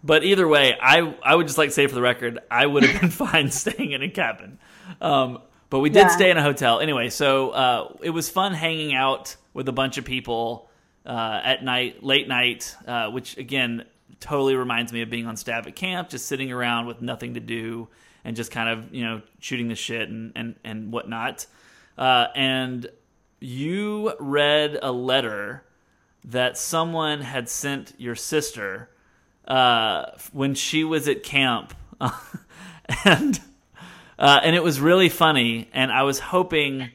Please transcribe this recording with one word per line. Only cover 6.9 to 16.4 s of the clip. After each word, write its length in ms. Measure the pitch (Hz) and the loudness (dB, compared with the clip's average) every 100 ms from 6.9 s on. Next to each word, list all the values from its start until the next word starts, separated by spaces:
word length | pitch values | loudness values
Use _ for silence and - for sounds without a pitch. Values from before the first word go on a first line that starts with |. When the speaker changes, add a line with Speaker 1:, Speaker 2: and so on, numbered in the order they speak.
| 135 117 | 0 -2
Speaker 1:
so, 420 | - 143 135 135 | 0 2 4 2
uh, 420 | - 127 120 - - | 2 2 2 -2 -8
it 80 | 165 | -6
was 180 | 165 156 | -4 -4
fun 240 | 196 196 | -2 -2
hanging 400 | 170 165 160 151 | -2 -4 -4 -2
out 440 | 135 135 135 - - _ | 0 0 0 -6 -18 _
with 140 | - 131 | -8 -6
a 40 | |
bunch 240 | 123 135 139 | -2 -2 -4
of 60 | |
people, 640 | 127 131 123 117 117 113 - _ _ _ - | -8 -8 -4 -4 -4 -8 -14 _ _ _ -10
uh, 340 | 120 113 107 | -6 -4 -4
at 220 | - 131 | -2 -4
night, 380 | 131 127 127 - | -2 -2 -2 -6
late 240 | 139 139 - | 0 0 2
night, 460 | 123 123 120 - - - | 0 0 -2 -12 -14 -8
uh, 220 | 120 110 | -6 -4
which, 280 | 123 127 - | -8 -12 -16
again, 460 | 123 135 123 117 - _ _ _ | -6 -4 -2 -4 -10 _ _ _
totally 380 | - 147 135 131 | -6 0 0 0
reminds 360 | 123 117 117 | 0 -4 -4
me 100 | 117 | -6
of 80 | 113 | -6
being 160 | 117 117 | -8 -8
on 100 | 110 | -10
staff 300 | - 117 107 | -8 -8 -8
at 100 | - | -10
camp, 320 | 185 180 175 | -6 -6 -8
just 160 | 120 - | -12 -8
sitting 240 | 139 | -6